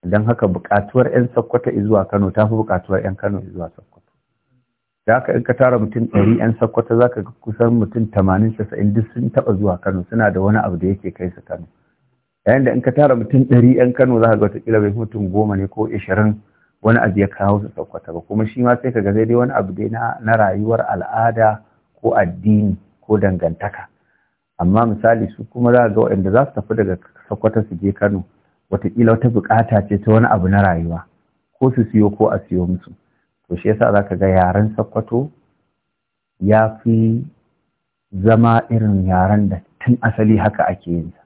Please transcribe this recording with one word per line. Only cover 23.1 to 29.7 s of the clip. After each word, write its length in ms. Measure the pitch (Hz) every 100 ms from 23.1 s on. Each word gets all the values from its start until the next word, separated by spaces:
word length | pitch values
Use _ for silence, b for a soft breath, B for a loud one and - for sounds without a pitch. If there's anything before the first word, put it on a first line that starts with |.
| 107
dangantaka. 680 | 98 90 85 82 101 - - _ _ _ _ _ _ _
Amma 280 | 87 101 117
misali 400 | 107 113 113 107 -
su 80 | 113
kuma 220 | 123 120
za 100 | 123
ka 120 | 120
ga 60 | 107
waɗanda 300 | 113 98 95
za 140 | 110 139
su 60 |
tafi 200 | - 101
daga 240 | 110 101 90 _ _ _
Sokoto 340 | 101 110 113 107
su 60 | 87
je 100 | 98
Kano, 300 | 101 104 98 90 _ _ _ _
wataƙila 420 | 98 95 110 113 113
wata 100 | 127
buƙata 520 | 113 - 110 113